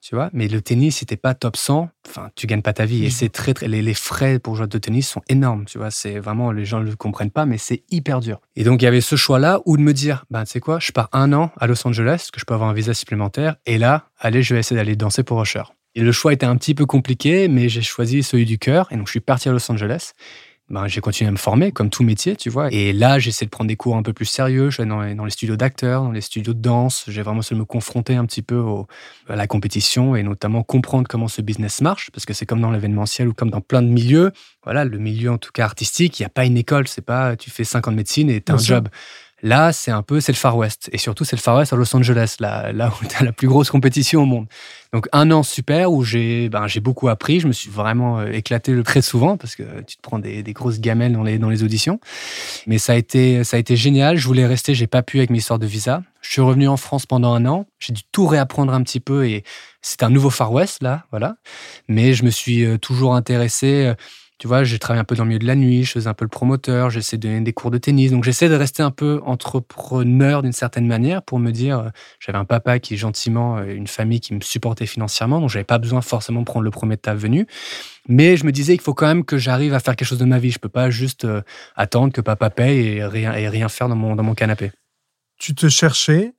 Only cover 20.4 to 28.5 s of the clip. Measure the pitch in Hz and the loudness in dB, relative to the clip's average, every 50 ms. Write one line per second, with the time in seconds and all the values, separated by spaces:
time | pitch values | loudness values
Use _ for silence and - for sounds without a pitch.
20.4 | - - _ _ _ - - 101 98 101 - 107 - 104 101 - 110 107 101 95 | -20 -20 _ _ _ -12 -8 -6 -6 -4 -6 -4 -4 -4 -2 0 0 0 0 0
21.4 | - - 104 127 175 202 - - 104 104 - - 127 113 107 - - 180 214 - | 0 2 2 4 2 2 2 0 -2 -2 0 2 2 2 2 0 0 -2 -4 -4
22.4 | - 120 113 135 151 135 110 104 101 101 98 101 117 131 139 139 117 120 107 - | -6 -6 -4 -2 -2 -2 0 0 0 0 2 4 4 4 4 4 2 0 -2 -4
23.4 | - 104 - - 113 110 110 - - 123 113 110 104 - - - 107 - - - | -6 -8 -6 -6 -4 -4 -4 -2 -2 0 0 0 -2 -4 -4 -6 -6 -6 -2 -2
24.4 | 131 131 131 131 135 143 131 - 120 110 107 107 104 104 101 107 107 107 - - | 0 0 2 2 2 0 0 -2 -4 -4 -2 -4 -4 -6 -6 -6 -6 -8 -6 -6
25.4 | 117 110 110 107 123 135 135 - 131 123 127 131 135 123 113 107 101 - - 107 | -4 -4 0 0 0 0 0 -2 -2 0 0 0 -2 -2 -4 -6 -8 -8 -8 -6
26.4 | 104 113 117 113 113 123 120 120 123 127 123 - - - 101 107 101 107 107 113 | -4 -4 -4 -2 0 2 2 2 2 0 -2 -4 -8 -8 -8 -8 -6 -4 -4 -4
27.4 | 107 - 117 110 110 - - 120 - - - 123 110 - 131 123 120 113 - - | -4 -4 -4 -4 -4 -4 -6 -6 -6 -4 -6 -4 -2 0 0 0 0 -2 -4 -8
28.4 | 107 - | -6 -4